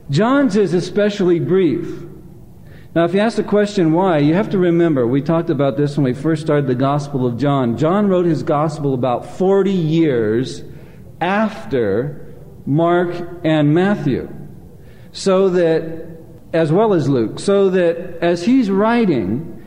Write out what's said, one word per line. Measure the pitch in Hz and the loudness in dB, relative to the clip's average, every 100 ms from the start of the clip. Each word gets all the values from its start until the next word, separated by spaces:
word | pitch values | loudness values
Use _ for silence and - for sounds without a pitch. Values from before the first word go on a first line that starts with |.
| - | -4
John's | 139 226 277 269 196 | 0 2 2 2 2
is | 190 | 2
especially | 175 - - 208 202 180 170 | 0 -2 0 0 2 2 2
brief. | 135 185 175 120 - - - - - - - - - - - 165 | 2 2 2 0 -4 -10 -14 -18 -20 -20 -20 -20 -20 -20 -6 0
Now, | 170 | 0
if | |
you | 190 | 2
ask | 220 220 | 0 -2
the | |
question | - 202 202 202 165 | 0 0 0 2 2
why, | 160 190 156 | 2 2 2
you | 143 | 2
have | 170 214 | 2 0
to | 202 | 0
remember, | 180 170 170 139 120 | 2 2 2 2 2
we | 135 | 0
talked | 143 165 170 | 0 0 0
about | 135 139 131 | 0 0 0
this | 147 143 | -2 0
when | 135 | -2
we | |
first | 127 156 156 | 0 -2 -2
started | 156 147 131 | 0 0 0
the | |
Gospel | 123 135 143 143 139 127 | 0 0 -2 -4 -2 -2
of | 117 | 0
John. | 143 139 123 113 | 0 0 0 0
John | 156 196 208 | 0 2 2
wrote | 180 175 | 2 2
his | 147 | 0
Gospel | 123 147 156 151 143 131 | 0 0 0 -2 -2 0
about | 127 120 - - | 0 -2 -4 -2
forty | 185 196 196 | 2 2 2
years | 190 156 165 160 120 107 113 131 - - - - - - - | 0 0 2 2 2 0 0 -2 -8 -14 -18 -20 -20 -18 -6
after | 175 202 220 - - 135 107 98 143 - - - - - - | -2 0 -2 -4 -4 -2 0 0 -4 -8 -14 -18 -20 -12 -2
Mark | 143 170 175 180 - - - | 0 2 2 0 -4 -10 -6
and | 156 156 147 156 | -2 2 2 2
Matthew, | 190 208 147 104 71 - - - - - - - - | 2 0 -2 -4 -6 -12 -16 -18 -20 -20 -20 -20 -20
so | - 196 185 196 | -6 0 2 2
that, | 180 170 160 - - - - - - - | 2 2 0 -2 -10 -14 -18 -20 -20 -6
as | 165 160 | 0 2
well | 170 226 | 2 2
as | 180 143 | 2 2
Luke, | 135 110 - | 0 0 -4
so | - 196 196 | 0 2 4
that | 185 175 170 - - | 2 2 0 -6 -4
as | 170 175 226 | -2 0 2
he's | 262 208 | 2 2
writing, | 196 220 240 220 135 92 120 165 - | 2 2 2 2 0 0 -4 -6 -14